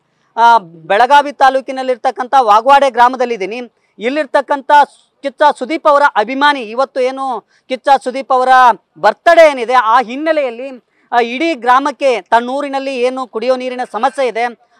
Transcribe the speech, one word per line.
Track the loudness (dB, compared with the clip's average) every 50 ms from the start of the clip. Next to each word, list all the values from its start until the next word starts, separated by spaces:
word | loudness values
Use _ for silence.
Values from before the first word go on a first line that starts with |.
| _ _ _ _ _ _ -2
ಆ, | 2 4 4 4 4
ಬೆಳಗಾವಿ | 0 -4 -20 -14 -6 -2 0 2 2 4 4 2 2 0
ತಾಲೂಕಿನಲ್ಲಿರ್ತಕ್ಕಂಥ | -2 2 2 2 2 0 -4 -6 -10 -8 -6 -6 -6 -4 -4 -6 -4 -6 -6 -2 0 0
ವಾಗವಾಡೆ | 2 4 2 2 4 4 4 4 4 2
ಗ್ರಾಮದಲ್ಲಿದ್ದೀನಿ. | 2 2 2 2 2 0 -4 -4 -4 -6 -6 -8 -8 -10 -12 -14 _ _ _ _ _ -8
ಇಲ್ಲಿರ್ತಕ್ಕಂಥ | -6 -4 -4 -4 -4 -2 -2 -2 -2 -2 -4 -6 0 2 4 4 4 2 _ _ _ _ _ _
ಕಿಚ್ಚ | -10 -8 -2 0 0 0 0 0
ಸುದೀಪ್ | -6 -6 -6 -2 0
ಅವರ | 2 2 2 2 0 0
ಅಭಿಮಾನಿ | -2 -4 -4 -2 0 0 0 0 -2
ಇವತ್ತು | -6 -8 -4 -4 -4 -4 -4 -4
ಏನು | -4 -4 -4 -6 -8 -8 -8 -10 -12 _ _ _ _ -10
ಕಿಚ್ಚ | -10 -4 0 0 0 0 0
ಸುದೀಪ್ | -4 -8 -8 -4 -2
ಅವರ | -2 0 2 4 4 6 6 4 2 0 _ _ _ -2
ಬರ್ತ್ಡೇ | 0 0 0 _ 2 4 6 6 6 6
ಏನಿದೆ | 4 0 -4 0 0
ಆ | 0 2 2 2 0
ಹಿನ್ನೆಲೆಯಲ್ಲಿ, | 0 -2 -6 -8 -4 -4 -2 -2 -4 -6 -8 -10 -14 -14 -14 -18 _ _ _ _ _ -4
ಆ, | -2 -2
ಇಡೀ | -2 -2 -4 -4 -4 -4 -4
ಗ್ರಾಮಕ್ಕೆ | -4 0 0 0 2 0 -2 -6 -2 -2 -2 -2 -2
ತನ್ನೂರಿನಲ್ಲಿ | -2 0 0 0 0 -2 -6 -6 -6 -6 -6 -6 -6 -6 -6
ಏನು | -4 -4 -4 -4 -6 -10
ಕುಡಿಯೋ | -10 -10 -6 -4 -2 -2
ನೀರಿನ | -2 -4 -8 -8 -10 -10 -10
ಸಮಸ್ಯೆ | -8 -4 -4 -4 -2 -2 -4 -4
ಇದೆ | -2 -4 -6 -6 -6 _ _ _ _